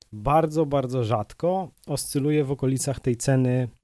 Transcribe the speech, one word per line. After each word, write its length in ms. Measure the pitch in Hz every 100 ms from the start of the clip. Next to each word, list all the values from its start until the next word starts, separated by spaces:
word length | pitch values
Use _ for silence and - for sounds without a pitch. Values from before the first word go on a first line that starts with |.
| _
bardzo, 540 | 107 107 156 160 151 147
bardzo 380 | 143 127 127
rzadko 680 | 110 113 104 - 170 190 170 - -
oscyluje 560 | 139 - 143 143 151
w 80 | 135
okolicach 480 | 139 131 131 - 127
tej 180 | 131 117
ceny 500 | - 131 127 127 120 -